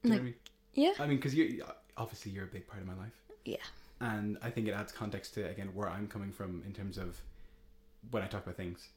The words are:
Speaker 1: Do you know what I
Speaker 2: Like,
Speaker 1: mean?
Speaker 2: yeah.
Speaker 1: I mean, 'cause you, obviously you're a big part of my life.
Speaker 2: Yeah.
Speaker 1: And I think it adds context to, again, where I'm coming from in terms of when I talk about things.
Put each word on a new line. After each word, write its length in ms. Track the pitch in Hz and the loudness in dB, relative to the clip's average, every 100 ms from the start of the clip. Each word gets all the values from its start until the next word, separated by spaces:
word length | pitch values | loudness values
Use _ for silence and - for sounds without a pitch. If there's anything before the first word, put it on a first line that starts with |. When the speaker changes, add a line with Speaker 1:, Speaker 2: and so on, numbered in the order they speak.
Speaker 1:
Do 60 | 240 | 8
you 0 | |
know 0 | |
what 40 | |
I 40 | 220 | 6
Speaker 2:
Like, 60 | |
Speaker 1:
mean? 120 | 127 120 - _ _ - | 6 -4 -14 _ _ 6
Speaker 2:
yeah. 180 | 277 202 | 6 6
Speaker 1:
I 40 | 147 | 6
mean, 120 | 139 | 6
'cause 140 | 139 | 6
you, 300 | 143 160 - - - - - | 6 6 4 -6 -12 -14 -6
obviously 340 | 113 - 107 | -4 -4 -6
you're 120 | 98 | -6
a 40 | 92 | -6
big 200 | 95 - | -8 -10
part 140 | 104 | -8
of 60 | 92 | -6
my 60 | |
life. 180 | 92 101 - - 427 | -6 -8 -12 -20 -12
Speaker 2:
Yeah. 140 | - - - - - - | -6 -6 -6 -14 -18 -4
Speaker 1:
And 380 | 120 107 104 104 | -2 0 0 -2
I 60 | 117 | -2
think 160 | 120 107 | 0 0
it 60 | |
adds 180 | 101 104 | 0 -4
context 420 | - 107 101 - | -4 -4 -4 -6
to, 160 | - 98 | -4 -4
again, 200 | 92 98 | -4 -6
where 160 | 95 101 | -2 -2
I'm 180 | 90 104 | -2 -4
coming 240 | 107 98 | -4 -6
from 300 | 92 95 90 98 | -4 -4 -4 -6
in 80 | |
terms 240 | 98 98 92 | -6 -6 -4
of 200 | 92 - - - - - - - - - 113 | -4 -6 -10 -12 -16 -18 -20 -20 -20 -20 -4
when 100 | 117 | -2
I 40 | 98 | -2
talk 160 | 104 | -4
about 120 | 92 87 | -6 -6
things. 340 | 90 87 - | -6 -6 -12